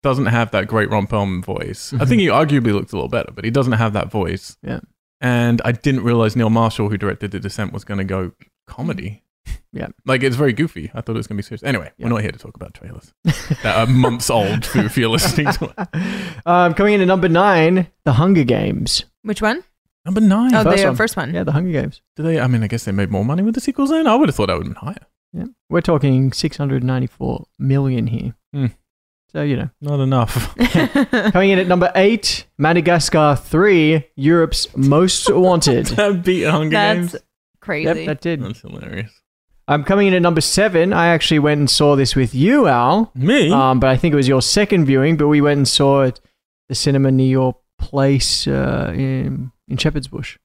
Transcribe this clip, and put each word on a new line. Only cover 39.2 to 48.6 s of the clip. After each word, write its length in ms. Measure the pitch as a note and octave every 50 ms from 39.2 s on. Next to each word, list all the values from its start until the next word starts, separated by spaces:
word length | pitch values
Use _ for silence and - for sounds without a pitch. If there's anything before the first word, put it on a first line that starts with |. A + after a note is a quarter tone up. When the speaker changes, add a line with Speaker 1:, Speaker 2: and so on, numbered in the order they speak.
| _ _ _ _ _ _ _ _ _ -
Speaker 2:
I'm 160 | C#3+ D3+ C#3
coming 240 | - G3 G3+ G3+ G3
in 60 | F#3
at 80 | F3+
number 180 | E3+ F3 E3 D#3
seven. 520 | D3 - - F#3+ G#3 A3 F3+ E3 E3+ F#3+ F3
I 140 | E3+ E3+ E3+
actually 300 | E3+ D#3 - - E3 D3+
went 180 | C#3+ D3 D3 D3
and 100 | D3 B2+
saw 240 | - - D3 D3 C#3+
this 220 | C3+ C3+ - -
with 180 | C3+ B2+ A2+ -
you, 320 | B2+ D3 G3+ C4+ D4 A#3+
Al. 460 | D#3+ B2+ A#2+ A#2+ B2+ E3+ G#3 A3+ - _
Speaker 1:
Me? 360 | B2+ B2+ F3 C4 D4 F#3+ D3+
Speaker 2:
Um, 260 | F#3 C3+ C3+ C3 C3 B2
but 100 | C3 C3
I 60 | C3 B2
think 160 | - E3+ D3
it 20 |
was 100 | C#3+ C3
your 140 | B2+ C#3 C3
second 440 | B2 - - G3+ G#3 - G#3 F3+ D#3
viewing, 300 | C3+ C3+ C3 C3+ D#3 E3 D3+
but 100 | D3 D3
we 120 | D3+ D3
went 160 | C#3+ D3 C#3+ C#3+
and 100 | C3+ -
saw 340 | - - C#3+ C#3 C#3 C#3
it, 180 | C3+ B2+ A#2+ - _ _ _ _ _ _ _ _ _ _
the 40 | C3+
cinema 360 | - - D3 C#3 C3+ C3+ C3+
near 160 | C3 C3 C3 C3
your 280 | C3 C3 C3 B2+ B2+ _ _ _ _ _
place, 680 | - - - C#3 C3+ C#3 C#3 C3 - - - - -
uh, 460 | C#3+ C3+ C3+